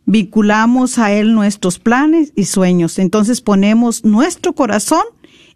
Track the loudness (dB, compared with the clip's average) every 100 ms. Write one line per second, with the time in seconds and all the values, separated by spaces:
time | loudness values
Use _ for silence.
0 | -2 0 0 0 0 2 2 0 0 0
1 | 0 0 0 0 0 -2 -4 -4 -2 0
2 | 2 2 0 -2 -4 0 0 2 0 -2
3 | -2 0 0 -2 -2 0 2 2 0 -2
4 | 0 2 0 -2 -4 -2 -2 -2 0 -2
5 | -2 -8 -20 -20 _